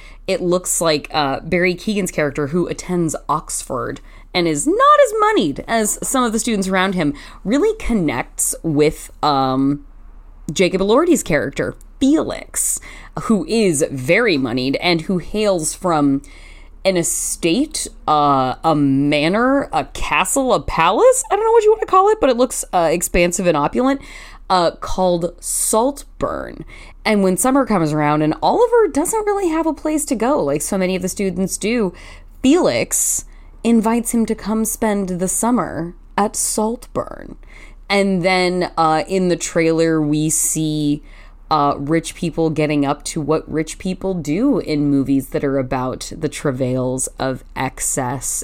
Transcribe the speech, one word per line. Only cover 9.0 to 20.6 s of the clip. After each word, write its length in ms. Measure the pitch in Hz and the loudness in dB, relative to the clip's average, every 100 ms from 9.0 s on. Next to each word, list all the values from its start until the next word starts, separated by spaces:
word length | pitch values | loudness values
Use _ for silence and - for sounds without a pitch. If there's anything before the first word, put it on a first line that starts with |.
| - - | -8 -4
um, 640 | 151 139 135 131 135 143 - - - - - - - | 0 2 2 2 0 0 -6 -20 -20 -20 -20 -14 -6
Jacob 260 | 156 175 180 | 0 2 2
Elordi's 420 | 196 247 349 294 | 2 4 4 2
character, 540 | - 147 107 - 113 - - - | 2 0 0 -4 -6 -8 -16 -2
Felix, 800 | 269 302 107 - - - - - - - - - | 2 2 0 -6 -8 -6 -4 -6 -10 -18 -14 -6
who 220 | - 214 - | 0 0 2
is 380 | 226 202 143 156 | 2 2 2 0
very 460 | 135 131 190 240 147 | -2 2 2 4 2
moneyed 400 | 127 127 127 131 | 0 -2 -2 0
and 200 | 180 170 | 0 0
who 160 | 160 180 | 0 -4
hails 580 | - 214 214 180 156 - | -4 -2 0 0 -2 -4
from 460 | 180 156 143 139 - - - - - - 190 | 0 2 2 0 -4 -18 -20 -20 -20 -4 0
an 100 | 180 | 0
estate, 920 | 160 - - - 175 190 311 - - - - | -2 -4 -6 -4 0 0 -2 -4 -10 -8 0
uh, 480 | 151 147 135 127 - | 2 4 2 0 0
a 100 | 165 | 0
manor, 880 | 151 143 135 143 147 156 208 254 277 - | 2 2 2 2 2 2 2 2 2 0
a 100 | 156 135 | -4 -4
castle, 600 | - - 147 185 277 262 | -6 -2 0 0 0 2
a 80 | 180 | 0